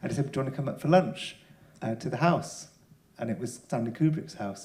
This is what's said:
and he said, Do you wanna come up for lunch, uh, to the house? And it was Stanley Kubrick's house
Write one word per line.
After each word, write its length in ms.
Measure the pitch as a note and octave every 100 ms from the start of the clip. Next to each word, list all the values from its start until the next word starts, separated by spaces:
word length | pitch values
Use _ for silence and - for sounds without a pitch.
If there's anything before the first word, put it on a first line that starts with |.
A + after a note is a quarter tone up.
and 80 | -
he 60 | A#2+
said, 140 | C#3
Do 80 | C#3
you 40 |
wanna 120 | C3 C3+
come 120 | C3+
up 120 | -
for 80 | D3+
lunch, 480 | F#3 F3+ - - - - - - -
uh, 120 | A2+ A2+
to 120 | D3+
the 100 | A#2
house? 500 | E3+ D#3+ - - - _ _ - _ -
And 120 | A#2
it 80 | A2
was 160 | A#2+
Stanley 360 | - - A#2+ A#2
Kubrick's 440 | A2+ D#3 D#3 -
house 280 | - G2+ G2